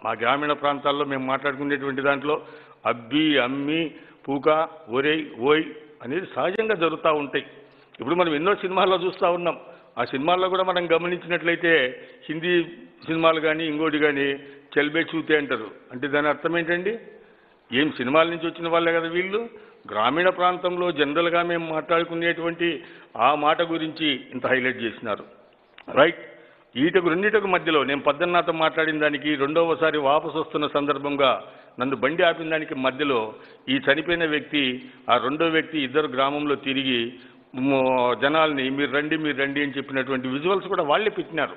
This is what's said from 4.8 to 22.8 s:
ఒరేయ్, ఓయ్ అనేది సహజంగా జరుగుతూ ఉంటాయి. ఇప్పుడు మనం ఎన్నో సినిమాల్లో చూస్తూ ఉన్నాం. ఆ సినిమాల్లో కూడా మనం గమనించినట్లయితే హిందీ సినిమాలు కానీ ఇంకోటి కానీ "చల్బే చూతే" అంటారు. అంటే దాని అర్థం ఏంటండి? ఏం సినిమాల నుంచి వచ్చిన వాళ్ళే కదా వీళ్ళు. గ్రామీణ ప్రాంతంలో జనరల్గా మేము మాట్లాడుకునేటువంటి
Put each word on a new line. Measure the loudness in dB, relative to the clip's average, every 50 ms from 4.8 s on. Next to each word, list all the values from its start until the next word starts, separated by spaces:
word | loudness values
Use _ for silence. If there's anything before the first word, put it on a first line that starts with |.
| -12 -4
ఒరేయ్, | -2 0 2 2 0 0 -4 -8 -8 -2
ఓయ్ | 2 4 4 4 2 -4 -10 -16 -20 -20 -20 _ -10
అనేది | -6 -6 -6 -6 -6 -4
సహజంగా | -2 -2 0 0 -2 -2 -2 0
జరుగుతూ | 0 0 -2 -2 0 2 2 2
ఉంటాయి. | 2 -2 -2 -4 -6 -6 -6 -18 -20 -20 -20 _ _ _ _ -14 -10
ఇప్పుడు | -4 -2 2
మనం | 2 2 2 2
ఎన్నో | 0 2 0 0
సినిమాల్లో | 0 -2 -2 2 2 4 4 2 2 0
చూస్తూ | -4 -2 0 0 0
ఉన్నాం. | 0 0 -2 -4 -4 -4 -12 -20 -20 -20 -20 -12 _
ఆ | -6 -4
సినిమాల్లో | -4 -2 -2 2 2 2 2 2 0
కూడా | 0 0 0
మనం | 0 0 0 2 2 2
గమనించినట్లయితే | 2 2 -2 -4 -6 -4 -4 -4 -2 0 0 0 2 2 4 4 4 4 0 -2 -8 -18 -20 -20 -18 -12 -10
హిందీ | -8 -6 -2 2 2 2 0 -2 -10 -18 -20 -20 _ _ -8
సినిమాలు | -6 -2 2 4 4 4 4
కానీ | 2 0 0 0 -2
ఇంకోటి | -4 -2 0 0 0 2 2
కానీ | 2 2 2 2 0 -2 -2 -4 -8 -18 -20 -20 -20 -2 0 0
"చల్బే | 0 2 0 -2 -2 -2 -4
చూతే" | -6 0 2 2
అంటారు. | 2 2 0 -4 -4 -4 -10 -12 -16 -20 -16
అంటే | -10 -8 -4
దాని | 0 0 2 2
అర్థం | 2 0 0 -2 -2 0
ఏంటండి? | 0 0 0 -2 -2 -2 -4 -6 -6 -12 -18 -20 -20 -20 -20 -20 _ _ _ _ _ _ _ 0
ఏం | 2 2 2
సినిమాల | 0 -2 -2 2 4 4 4 4
నుంచి | 0 -4 -6
వచ్చిన | -8 -6 -6 -4
వాళ్ళే | 0 0 2 2 2 0
కదా | 0 -2
వీళ్ళు. | -2 -2 -2 -2 -2 -4 -4 -6 -6 -12 -18 -20 -20 -20 -20 _ -6
గ్రామీణ | -2 2 2 2 2 4 2 2
ప్రాంతంలో | 2 4 2 0 0 0 -2 -2 -2 0 -2 -2
జనరల్గా | 2 0 0 2 2 0 0 2 2 0 0
మేము | 0 -2 -2 -4 -4 -4
మాట్లాడుకునేటువంటి | -6 0 0 0 0 0 -2 -4 -2 0 0 -2 0 -4 -4 -2 -2 -2 -2 -2 -4